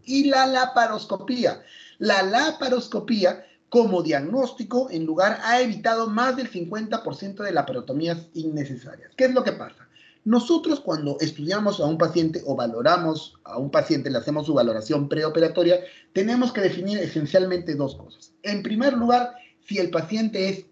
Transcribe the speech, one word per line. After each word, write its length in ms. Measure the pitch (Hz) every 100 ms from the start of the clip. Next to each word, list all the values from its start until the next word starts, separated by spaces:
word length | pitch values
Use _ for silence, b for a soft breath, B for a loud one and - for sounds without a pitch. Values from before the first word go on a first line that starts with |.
| 240
Y 180 | 277
la 220 | 285 262 262
laparoscopía. 1160 | 254 254 247 226 214 - 196 - 247 - - B B B B
La 240 | 208 196
laparoscopía 1200 | 190 233 311 - 262 247 - 214 - 214 175 - B B -
como 340 | 240 214 180
diagnóstico 840 | 156 143 151 262 247 - 196 247 262
en 140 | 165
lugar 360 | 160 160 202 -
ha 160 | 220 247
evitado 480 | 240 202 233 226 220
más 260 | 214 262 254
del 120 | 240
cincuenta 540 | 175 170 214 214 226
por 120 | 151
ciento 280 | - 196 196
de 100 | 202
laparotomías 760 | 156 - 127 127 143 165 165 -
innecesarias. 800 | 160 156 151 139 120 - - - -
¿Qué 100 | 262
es 80 |
lo 100 | 254
que 80 | 208
pasa? 340 | - - - _ b b b
Nosotros 560 | 214 240 233 330 320 285
cuando 360 | - 151 143 -
estudiamos 600 | 156 - 151 208 202 -
a 60 | 147
un 100 | 160
paciente 460 | 165 170 160 170
o 100 | 139
valoramos 840 | 123 117 113 143 180 165 156 - _
a 120 | - 117
un 140 | 139
paciente, 400 | 156 147 143 135
le 80 | 120
hacemos 260 | 147 151
su 80 | 147
valoración 560 | 135 117 110 107 143 143
preoperatoria, 720 | 151 156 160 160 180 170 180 B B B
tenemos 400 | 190 220 247 254
que 80 | 214
definir 380 | 180 170 196 208
esencialmente 760 | 160 160 147 190 185 180 170 143
dos 200 | 131 -
cosas. 380 | - - - _
En 200 | 202 202
primer 300 | 233 214 277
lugar, 400 | 240 233 247 240 B B B -
si 120 | 196
el 120 | 170
paciente 600 | 170 - 220 220 190 190
es 160 | - -